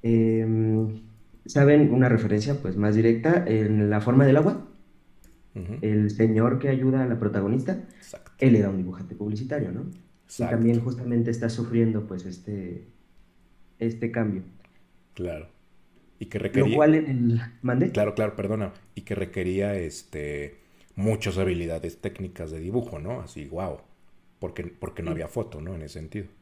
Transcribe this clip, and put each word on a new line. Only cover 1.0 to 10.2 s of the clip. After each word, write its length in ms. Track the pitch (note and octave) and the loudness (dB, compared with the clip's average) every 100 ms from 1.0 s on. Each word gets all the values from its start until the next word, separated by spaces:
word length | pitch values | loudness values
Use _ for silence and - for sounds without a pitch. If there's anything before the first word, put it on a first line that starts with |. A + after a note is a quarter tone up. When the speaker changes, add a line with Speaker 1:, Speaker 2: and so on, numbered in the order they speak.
| - - - - - | -14 -20 -20 -20 -4
Speaker 1:
¿saben 460 | D3 C#3+ D3 C#3 | 4 6 8 6
una 160 | A#2+ B2+ | 6 4
referencia, 540 | A2 G#2+ G#2 A#2 C#3+ | 4 2 0 0 -4
pues, 140 | F#2+ F#2 | -4 0
más 180 | G#2 G#2+ | 2 4
directa? 480 | A2+ A#2 D#3 E3+ F3 | 4 4 4 2 2
En 440 | A2 G#2+ G#2+ G#2 | 0 2 2 2
La 100 | G#2+ | 2
forma 260 | A2+ B2+ C#3 | 4 6 6
del 100 | C#3 | 6
agua, 300 | E3 - - - - _ _ - - _ - | 4 0 -10 -20 -20 _ _ -20 -20 _ -18
Speaker 2:
Ujú. 260 | A2 F2+ A#2 | -12 -10 -6
Speaker 1:
el 300 | G#2+ G#2+ G#2+ | 0 2 2
señor 480 | G#2 A2+ G#2+ A#2+ C3 | 4 4 4 2 2
que 100 | C#3 | 0
ayuda 340 | C3 C3 C3 | 0 2 2
a 20 | B2+ | 0
la 100 | A#2 | 0
protagonista, 680 | G#2+ G2 G2 C3 C#3 F#3 - - | -2 0 0 0 -2 -6 -8 -20
Speaker 2:
Exacto. 360 | - - - - | -20 -20 -20 0
Speaker 1:
él 180 | C3 A2 | 4 6
era 140 | G2 | 4
un 60 | F#2+ | 0
dibujante 360 | F2+ - G2 | -6 -8 -14
publicitario, 580 | - G#2 G#2+ C3 D3 G2 | -10 -6 -6 -6 -6 -6
¿no? 180 | F2+ - - _ _ | -8 -10 -14 _ _